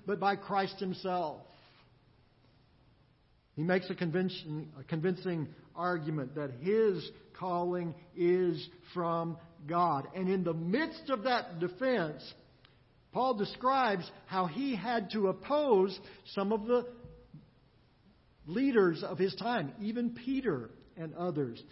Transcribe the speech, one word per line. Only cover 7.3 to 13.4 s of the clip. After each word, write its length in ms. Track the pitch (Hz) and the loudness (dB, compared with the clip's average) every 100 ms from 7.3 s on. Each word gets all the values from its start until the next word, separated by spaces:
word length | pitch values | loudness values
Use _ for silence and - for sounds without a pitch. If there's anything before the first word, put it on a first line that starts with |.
| - | -10
calling 560 | 180 175 175 180 170 - - - | -4 -2 0 -2 -4 -8 -12 2
is 500 | 175 180 180 156 - - - | 4 6 4 0 -6 -16 -10
from 420 | 180 170 165 165 165 - - 147 | -4 0 0 -2 -6 -12 -16 -2
God. 400 | 170 175 139 139 | 2 4 2 -2
And 160 | 180 185 | -4 0
in 140 | 190 | 2
the 100 | 170 | 0
midst 560 | 160 170 226 320 - - | -2 0 0 0 -4 -4
of 140 | 254 | -2
that 360 | 240 240 - 170 | 0 0 0 -4
defense, 640 | 180 180 262 240 160 156 - - - - - _ _ _ _ | -6 -2 0 2 0 -4 -12 -20 -20 -20 -20 _ _ _ _
Paul 220 | - 254 | 0 2
describes 760 | 226 | 2